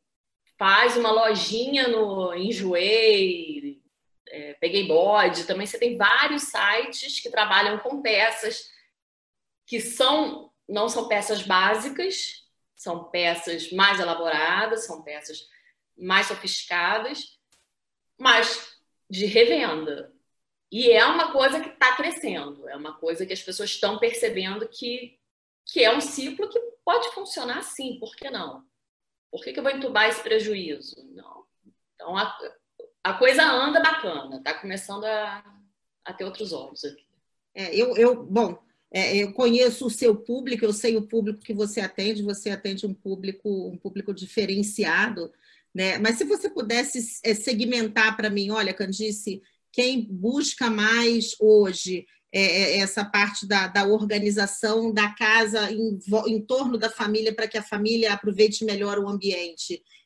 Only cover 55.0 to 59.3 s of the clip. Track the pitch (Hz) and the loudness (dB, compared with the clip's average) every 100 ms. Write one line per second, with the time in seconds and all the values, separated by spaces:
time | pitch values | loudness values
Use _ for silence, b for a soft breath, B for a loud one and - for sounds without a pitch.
55 | 208 208 220 226 214 214 202 220 226 190 | 0 0 4 4 4 0 -2 -2 -2 -4
56 | 190 214 214 220 214 262 262 226 220 220 | 0 0 2 -2 0 0 0 0 -2 -2
57 | 220 214 220 220 220 220 214 208 214 226 | -2 0 0 -2 -4 -4 -4 -2 0 2
58 | 220 202 208 190 214 208 220 202 202 202 | 2 0 -2 4 4 2 -2 -2 -2 -2
59 | 202 202 196 | -2 -2 -2